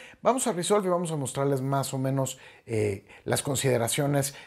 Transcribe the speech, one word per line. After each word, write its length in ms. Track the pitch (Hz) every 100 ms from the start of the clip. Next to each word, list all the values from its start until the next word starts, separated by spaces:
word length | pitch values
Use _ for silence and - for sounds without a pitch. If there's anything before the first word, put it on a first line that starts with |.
| - -
vamos 280 | 214 262 254
a 40 |
Resolve 360 | 175 170 208 185
y 20 |
vamos 220 | 175 170
a 40 | 156
mostrarles 440 | 127 139 139 135
más 340 | 135 139 131
o 40 | 135
menos, 400 | 135 135 131 - - - -
eh, 400 | 110 107 98 - -
las 200 | - 120
consideraciones 920 | 143 127 135 120 113 - 143 143 135 -